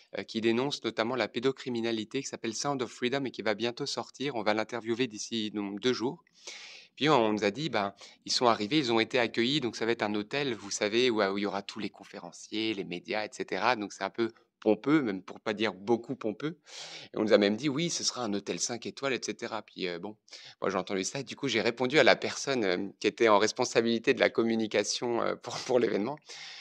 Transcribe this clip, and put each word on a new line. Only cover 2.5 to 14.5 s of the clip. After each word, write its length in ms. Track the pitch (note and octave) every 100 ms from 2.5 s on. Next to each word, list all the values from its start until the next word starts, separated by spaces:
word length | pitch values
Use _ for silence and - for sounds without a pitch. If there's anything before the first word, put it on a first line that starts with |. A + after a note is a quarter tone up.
Sound 260 | A2+ C#3+ C#3
of 100 | A2+
Freedom 320 | - B2 C#3
et 60 | B2+
qui 120 | -
va 120 | G#2+
bientôt 320 | G#2 A#2+ - -
sortir. 500 | A#2+ A#2 - C#3 B2
On 60 |
va 120 | G#2
l'interviewer 520 | G#2+ G#2+ A#2+ A2 A2+ B2+
d'ici, 440 | G#2+ - A#2 G#2+
donc, 300 | G#2 G2+ G2+
deux 120 | B2+
jours. 280 | A#2 A#2 F3 _ _ - - - - - -
Puis 120 | C#3+
on 240 | C#3 A2
nous 120 | G#2+
a 60 | G2+
dit, 200 | G#2 D#3
ben, 220 | A2+ G2+ - - -
ils 60 | -
sont 160 | - B2
arrivés, 320 | G#2+ G#2 D#3
ils 140 | B2
ont 80 | A2+
été 180 | A2+ C3
accueillis, 420 | A2+ - A#2+ D3
donc 140 | A#2+
ça 100 | -
va 60 | A2+
être 120 | A#2
un 120 | G#2+
hôtel, 400 | G#2 G#2 C#3 C#3+
vous 160 | G#2+ G2
savez, 400 | - G#2 A2+ B2+
où, 100 | G#2+
où 160 | G2 G2+
il 40 |
y 40 | G2+
aura 160 | G2
tous 180 | - A2
les 100 | G2+
conférenciers, 840 | - G2 G2+ F2 - - G#2+ A2
les 120 | G2
médias, 400 | E2+ F2 - G#2
et 60 | G#2+
cetera. 420 | - F#2+ F#2+ A2
Donc 180 | A#2+ G2+
c'est 120 | -
un 60 | G2
peu 200 | - A2+ - _